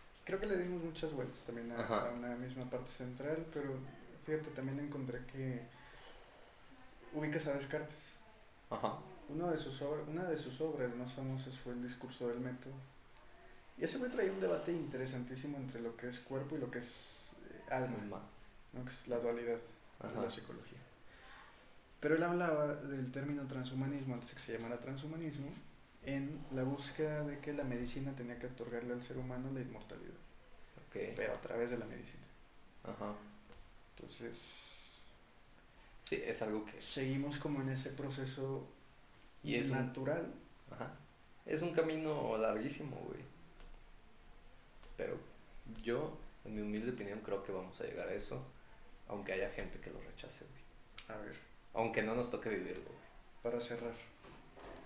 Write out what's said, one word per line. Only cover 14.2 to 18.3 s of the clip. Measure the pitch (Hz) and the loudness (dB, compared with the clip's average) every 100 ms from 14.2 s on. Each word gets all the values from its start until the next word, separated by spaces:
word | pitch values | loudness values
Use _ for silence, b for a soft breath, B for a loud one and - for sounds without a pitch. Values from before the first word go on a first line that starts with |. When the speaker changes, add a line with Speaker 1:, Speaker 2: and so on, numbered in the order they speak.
| 196 | 4
Speaker 1:
un | 190 | 4
debate | 185 160 170 | 4 4 4
interesantísimo | 170 139 127 131 131 120 127 147 143 | 2 2 0 0 0 -2 -2 -2 -2
entre | 131 117 | -2 -2
lo | 117 117 | -2 -2
que | 123 | -4
es | 123 | -4
cuerpo | - 135 139 156 | 0 0 2 0
y | |
lo | 123 | 0
que | 123 | 0
es, | 123 - - - - - - | -2 -6 -8 -10 -12 -12 -12
eh, | - - | -8 0
alma, | - 233 107 | 2 4 2
Speaker 2:
Alma. | 104 98 - | -2 -4 -6